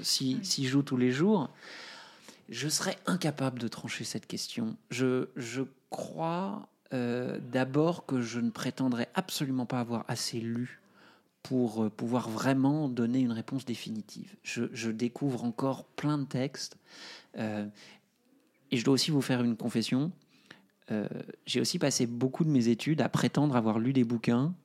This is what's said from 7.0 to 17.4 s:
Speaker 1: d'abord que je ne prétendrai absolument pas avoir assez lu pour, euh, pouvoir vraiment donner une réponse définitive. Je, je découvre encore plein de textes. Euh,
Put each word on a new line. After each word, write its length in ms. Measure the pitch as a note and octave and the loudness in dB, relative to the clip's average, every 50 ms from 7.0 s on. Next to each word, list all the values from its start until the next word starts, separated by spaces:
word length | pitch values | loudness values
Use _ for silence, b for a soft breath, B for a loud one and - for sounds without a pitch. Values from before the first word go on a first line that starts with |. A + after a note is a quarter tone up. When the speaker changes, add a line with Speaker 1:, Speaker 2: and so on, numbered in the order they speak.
| A#2+ A#2+ A#2+ B2 B2+ B2+ - - C3+ B2 | -2 -2 -2 -2 -2 -4 -4 -6 -4 -2
Speaker 1:
d'abord 540 | B2+ B2+ C3 C3+ C3 D3+ D#3+ F3 E3+ - - | 0 0 0 2 2 4 4 4 2 -2 -4
que 140 | - C3+ B2 | -2 -2 0
je 200 | A#2 A2+ A#2 A#2+ | 0 -2 -2 -2
ne 100 | A#2 A#2 | -2 -2
prétendrai 580 | - - - B2+ - - C3 B2+ A#2+ A#2 B2 - - | -2 -2 -4 -4 -2 0 0 2 2 0 -2 -2 -2
absolument 540 | F#3+ F#3 - - - D3+ C3+ C3 B2+ A#2+ | -4 -4 -2 -4 -4 -2 -2 -2 -2 -2
pas 120 | - C3 B2 | -2 -2 -2
avoir 240 | A#2 A#2+ A#2 A2 - - | -2 -2 -4 -4 -4 -4
assez 300 | A#2+ - - - - A#2 | -6 -4 -4 -4 -4 -4
lu 420 | A2+ A#2 A#2 A#2+ B2+ - - b b b b b b b b b b b _ _ - | -4 -2 -2 -4 -4 -6 -8 b b b b b b b b b b b _ _ -6
pour, 400 | - C3 B2+ B2 A2 G#2+ A2+ A2 | -2 2 2 2 2 2 0 0
euh, 60 | G#2 | 0
pouvoir 400 | G#2+ - B2 A#2 B2+ A#2+ A2 A#2 | 0 -4 -2 0 0 0 0 -2
vraiment 600 | A2 G#2+ A2 C3+ C3+ C3+ C3 C#3 D3 D#3 D3+ C3 | -2 0 2 2 4 4 4 4 2 2 0 0
donner 300 | A#2+ B2 A#2 A#2 B2+ C3 | 0 0 0 2 2 2
une 120 | B2+ A#2 | 2 2
réponse 320 | A2+ A2+ - - C#3 B2+ - | 0 -2 -4 -4 -6 -6 -4
définitive. 720 | B2 A2 - - A2 A2 G#2+ G2+ - - - - - - - - | -6 -6 -6 -6 -8 -8 -8 -8 -10 -12 -16 -16 -16 -18 -16 -12
Je, 220 | - - A#2 A#2+ - C3+ | -6 -4 -4 -4 -4 -4
je 180 | A2+ A2+ A2+ | -4 -4 -2
découvre 540 | A2 A2 A#2+ A#2 - - C#3+ C#3 B2 A2 A#2 | 0 0 -2 -2 -2 -2 -2 -2 -2 -2 -2
encore 400 | A#2+ A2 - C3+ C3+ B2+ - - | -4 -2 -2 -2 -2 -2 -4 -8
plein 320 | _ _ - D3 D3 D3+ | _ _ -2 0 0 2
de 80 | C#3+ C3 | 0 0
textes. 520 | C3+ - B2 C3 C#3 - - - - - B B B B B B B B B B B - | -2 -2 -2 -2 -2 -4 -8 -12 -12 -12 B B B B B B B B B B B -8
Euh, 280 | - | -6